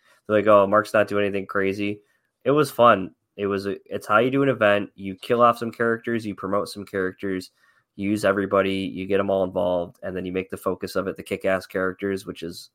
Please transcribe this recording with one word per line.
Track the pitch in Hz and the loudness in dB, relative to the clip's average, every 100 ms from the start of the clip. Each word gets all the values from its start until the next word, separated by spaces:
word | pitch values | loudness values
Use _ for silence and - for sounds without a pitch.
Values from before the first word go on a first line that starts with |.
| _ _ - | _ _ 0
they're | 107 | 2
like, | 104 | 6
"Oh, | 104 98 | 6 8
Mark's | 104 107 | 4 2
not | 110 101 | 0 2
doing | 101 101 | 0 0
anything | 98 95 | -2 -4
crazy." | 101 98 98 101 101 _ _ _ _ | -2 -2 0 -4 -6 _ _ _ _
It | 123 | 0
was | 147 143 | 2 0
fun. | - 120 101 92 - _ - | 6 6 6 2 -10 _ -6
It | 101 | -2
was | 98 98 | -2 -4
a, | - - | -8 -4
it's | 101 - | -6 0
how | 107 | 2
you | 127 | 2
do | 139 | 2
an | 139 | 0
event. | 117 107 101 101 - | 2 2 2 0 -10
You | 98 95 | -10 -10
kill | - 120 | -2 4
off | 120 117 | 4 4
some | 117 | -4
characters, | - 117 113 117 117 110 | -2 -2 -2 -2 -4 -6
you | 95 | -8
promote | 95 101 82 | -4 -4 -4
some | 104 95 | -10 -8
characters, | 98 92 95 98 92 92 _ _ _ _ - | -4 -4 -6 -6 -6 -8 _ _ _ _ -8
you | 98 | -4
use | 107 101 | 0 2
everybody, | 98 95 98 95 95 | 2 2 2 2 0
you | 95 87 95 | -4 -6 -2
get | 98 | 0
'em | 101 | 0
all | 98 | 0
involved, | 92 92 90 90 87 - | 0 -2 -2 -2 -4 -10
and | 95 92 | -10 -8
then | 92 | -6
you | |
make | 92 90 | -6 -6
the | 95 | -6
focus | 98 92 95 95 | -6 -6 -6 -4
of | 95 | -6
it | - | -8
the | |
kick-ass | - 95 98 95 - | -8 -6 -2 -2 -2
characters, | 95 92 90 101 95 98 | -4 -4 -4 -6 -6 -8
which | 87 | -12
is | 85 87 - | -12 -14 -20